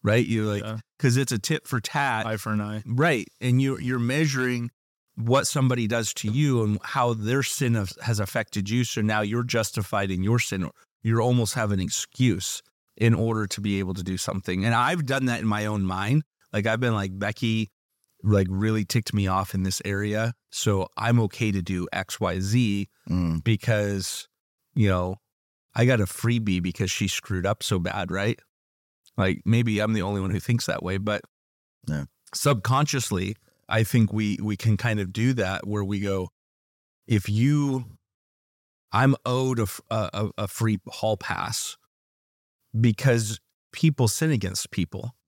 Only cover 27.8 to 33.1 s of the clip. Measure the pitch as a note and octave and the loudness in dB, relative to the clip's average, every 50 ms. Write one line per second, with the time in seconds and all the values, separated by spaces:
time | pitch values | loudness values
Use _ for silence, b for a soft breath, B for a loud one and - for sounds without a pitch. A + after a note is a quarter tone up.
27.8 | E2+ F#2 F#2 G2 F#2 - F2+ F#2+ G2+ A2 - - _ _ _ _ _ _ _ _ | 0 -2 -4 -4 -4 -4 -4 -2 -2 -2 -4 -6 _ _ _ _ _ _ _ _
28.8 | _ _ _ _ _ _ _ - F#2+ F#2+ F2+ - - - A2+ A#2+ A#2+ A#2 G#2+ G2+ | _ _ _ _ _ _ _ 0 2 2 2 0 2 2 2 2 4 2 0 0
29.8 | G#2 A2 A2 G#2+ F2+ G2 G#2 G2 F#2+ F#2+ F#2 F#2 - - A#2+ A#2 - - - - | 0 0 0 0 -2 -2 -2 -2 -2 -2 -2 -2 0 0 0 0 0 -2 -4 -4
30.8 | - F2+ F#2+ G2 G2+ G#2+ G#2 - - _ _ _ _ _ _ _ _ _ _ _ | -4 -4 -4 -2 -2 -2 -2 -2 -4 _ _ _ _ _ _ _ _ _ _ _
31.8 | _ C#2+ D2+ D2 C#2 - _ _ _ - - - - C#3+ C#3+ A2 - - C3 C#3 | _ -6 -4 -4 -6 -8 _ _ _ -12 -8 -2 0 0 0 2 2 2 2 2
32.8 | D#3 - - C3+ A#2+ - | 2 2 0 -2 -2 -2